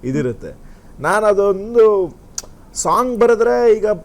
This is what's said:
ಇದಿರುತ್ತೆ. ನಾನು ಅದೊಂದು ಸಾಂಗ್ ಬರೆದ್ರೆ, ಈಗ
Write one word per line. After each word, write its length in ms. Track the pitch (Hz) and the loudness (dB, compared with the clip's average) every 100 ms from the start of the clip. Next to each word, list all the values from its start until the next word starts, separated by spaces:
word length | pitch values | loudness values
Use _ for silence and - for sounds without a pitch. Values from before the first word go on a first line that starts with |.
ಇದಿರುತ್ತೆ. 520 | 123 139 127 - 80 - - - - - | -8 -4 -6 -8 -14 -18 -20 -20 -20 -8
ನಾನು 260 | 151 202 214 | -4 0 0
ಅದೊಂದು 920 | 196 202 190 214 240 220 202 175 - - - - - - | 2 0 -2 -2 4 4 4 -4 -8 -18 -18 -18 -20 -18
ಸಾಂಗ್ 460 | - 175 185 254 233 | -6 -2 -2 -2 0
ಬರೆದ್ರೆ, 560 | 233 226 233 240 240 220 | 2 2 2 2 2 2
ಈಗ 80 | 208 208 | 0 -4